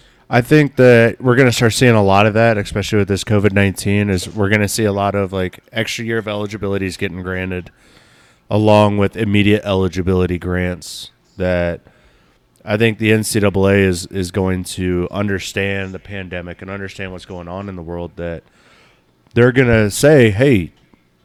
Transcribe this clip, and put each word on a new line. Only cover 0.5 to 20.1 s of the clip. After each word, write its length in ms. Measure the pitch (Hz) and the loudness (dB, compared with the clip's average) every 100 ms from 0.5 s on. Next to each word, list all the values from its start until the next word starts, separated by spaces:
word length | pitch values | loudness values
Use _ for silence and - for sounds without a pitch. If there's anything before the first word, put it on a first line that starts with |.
| 151 143 | 4 4
that 460 | - 127 117 117 - | 6 6 8 4 2
we're 160 | 123 120 | 2 4
gonna 160 | 127 | 4
start 200 | 113 120 | 4 0
seeing 220 | - 127 | 4 4
a 80 | 110 | 4
lot 240 | 98 98 107 | 4 4 4
of 80 | |
that, 240 | 107 117 104 | 2 2 0
especially 400 | 98 104 95 107 | -4 -6 -2 0
with 80 | 98 | 0
this 160 | 95 | -2
covid 300 | - 104 101 | 0 0 2
nineteen, 580 | 98 98 90 101 101 101 | 2 0 0 -2 0 0
is 180 | 92 - | -2 -4
we're 200 | 98 98 | -4 0
gonna 180 | 107 101 | 0 0
see 160 | - | -2
a 100 | 107 | -2
lot 220 | 98 101 | 0 -2
of, 180 | 98 95 | -2 -4
like, 280 | 95 92 - _ | -4 -6 -8 _
extra 340 | 117 110 - | -8 -6 -8
year 140 | 113 113 | -6 -6
of 80 | 104 | -4
eligibilities 720 | 104 104 104 98 98 95 87 | -6 -8 -8 -6 -4 -6 -6
getting 260 | 98 87 | -8 -8
granted 480 | 90 92 92 90 85 _ _ _ _ _ _ _ _ | -8 -6 -6 -8 -10 _ _ _ _ _ _ _ _
along 480 | 104 107 104 104 104 | 0 4 4 4 2
with 180 | 98 95 | -2 -2
immediate 480 | 107 104 101 104 | 0 2 2 2
eligibility 720 | 101 95 92 90 90 92 90 87 | 0 -2 0 -2 -2 0 0 -2
grants 760 | 90 90 90 85 - - - _ _ - | -4 -4 -4 -6 -12 -16 -18 _ _ -6
that 440 | 90 90 87 85 _ _ _ _ _ _ _ _ | -2 -2 -2 -6 _ _ _ _ _ _ _ _
I 120 | - 107 | -6 0
think 220 | 113 104 | 0 0
the 140 | 110 | 0
N 100 | 110 | 0
C 160 | 107 110 | 0 0
double 300 | 101 98 98 | 0 2 2
A 60 | |
is, 320 | 101 95 87 - | 4 2 0 -6
is 260 | 98 87 | -8 -6
going 320 | 98 95 92 | -4 -2 -4
to 420 | 87 - 90 90 87 | -6 -6 -4 -2 -4
understand 800 | 98 104 95 - 104 98 98 95 | -4 -4 -6 -6 -6 -4 -6 -8
the 80 | 92 | -12
pandemic 600 | - 101 92 90 87 85 | -14 -14 -12 -12 -12 -14
and 120 | 95 | -12
understand 400 | 101 95 - 95 | -12 -12 -12 -12
what's 120 | 90 | -14
going 220 | - 92 85 | -14 -14 -10
on 220 | 92 101 | -10 -10
in 80 | 92 | -12
the 60 | |
world, 340 | 82 85 87 - | -10 -10 -10 -10
that 260 | 85 82 - _ _ _ _ _ _ _ _ | -10 -10 -16 _ _ _ _ _ _ _ _
they're 180 | - 123 | 2 2
gonna 400 | 127 123 113 104 | 4 2 2 2
say, 380 | - 143 | 2 6